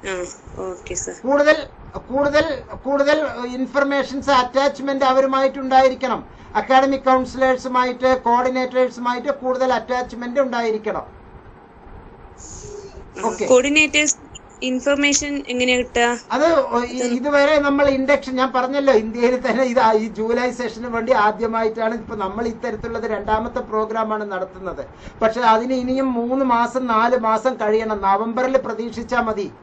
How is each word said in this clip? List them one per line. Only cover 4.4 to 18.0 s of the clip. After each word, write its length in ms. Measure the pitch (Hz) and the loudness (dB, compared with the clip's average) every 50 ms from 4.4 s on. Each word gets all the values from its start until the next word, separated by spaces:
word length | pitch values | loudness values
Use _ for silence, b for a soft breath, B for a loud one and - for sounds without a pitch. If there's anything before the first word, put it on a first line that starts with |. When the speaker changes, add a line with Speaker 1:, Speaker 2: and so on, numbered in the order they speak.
| 254 247 - 254 277 285 277 - 254 277 277 269 277 | 4 2 2 2 2 2 0 -2 -4 -4 -2 0 2
Speaker 2:
അവരുമായിട്ടുണ്ടായിരിക്കണം. 1400 | 269 262 269 269 269 269 269 269 269 269 277 269 262 262 262 269 262 254 254 262 254 226 - - - - - - - - | 2 4 4 4 2 2 2 2 0 0 -2 -4 4 4 6 6 6 2 0 -2 -2 -2 -4 -6 -12 -18 -20 -20 -4 -4
അക്കാഡമിക് 460 | 220 208 - 262 262 269 269 269 269 | -4 0 4 4 4 6 4 2 0
കൗൺസിലേഴ്സുമായിട്ട്, 1200 | - 262 262 262 254 254 - 254 262 262 254 254 - 262 254 254 254 254 247 247 254 262 262 254 254 | 2 2 2 2 2 -2 -2 0 2 2 2 2 -2 -2 0 0 0 0 -2 0 2 2 2 2 2
കോർഡിനേറ്റേഴ്സുമായിട്ട് 1080 | 233 233 240 247 254 254 254 254 247 - 254 254 247 247 247 240 240 247 240 - 294 | 2 2 4 2 2 0 0 -2 -2 2 2 2 0 0 -4 -4 -4 -4 -4 -2 -4
കൂടുതൽ 420 | 277 285 254 254 254 254 262 254 254 | -4 -2 -2 -4 0 0 2 2 2
അറ്റാച്ച്മെന്റ് 680 | 233 226 - 254 254 254 - - 220 240 240 247 285 | 0 0 -2 -4 -4 -4 -6 -8 -10 -10 -6 0 0
ഉണ്ടായിരിക്കണം. 640 | 277 262 240 240 233 226 214 214 214 214 185 156 131 - - - - - - - - - - - - - - - - - - - - - - - - - - - - - - - - - - - - - - - - - - 180 190 | 0 0 0 -2 -2 0 -2 -2 -2 -4 -6 -6 -8 -10 -18 -20 -20 -20 -20 -20 -20 -20 -20 -20 -20 -20 -20 -20 -20 -20 -20 -20 -20 -20 -20 -20 -20 -20 -20 -20 -20 -18 -18 -18 -16 -16 -16 -16 -16 -18 -18 -18 -20 -18 -14 -4 -4
ഓക്കെ. 200 | 226 - - 208 | -4 -2 -2 2
Speaker 1:
കോർഡിനേറ്റേഴ്സ് 680 | - 254 247 247 285 285 311 311 302 - 294 302 294 - - - - - - - - - - | 4 4 4 4 4 2 2 2 2 2 0 0 0 -2 -6 -8 -20 -20 -20 -20 -20 -16 -8
ഇൻഫർമേഷൻ 840 | - 254 254 254 254 285 285 277 285 285 285 277 - 285 285 285 277 - | -6 -4 -4 -2 0 0 0 2 2 0 0 0 -2 -2 -6 -6 -6 -6
എങ്ങനെയാ 300 | 247 247 247 254 254 247 | -4 -2 0 2 2 0
കിട്ടുക? 400 | 247 247 - 240 240 240 240 233 - - | 0 -2 0 2 2 2 0 -2 -6 -4
Speaker 2:
അത് 140 | 214 247 294 339 339 302 262 240 233 233 240 | -2 0 2 4 4 2 2 2 0 -2 -2
ഈ, 160 | 240 247 254 | -2 -4 -4
ഇതുവരെ 580 | 247 240 240 254 240 285 294 285 285 285 311 294 | -2 -2 -2 -2 -2 2 4 4 4 6 4 4
നമ്മൾ 280 | 285 285 285 277 285 277 | 2 2 2 2 2 2
ഇൻഡക്ഷൻ, 480 | 269 269 | 2 0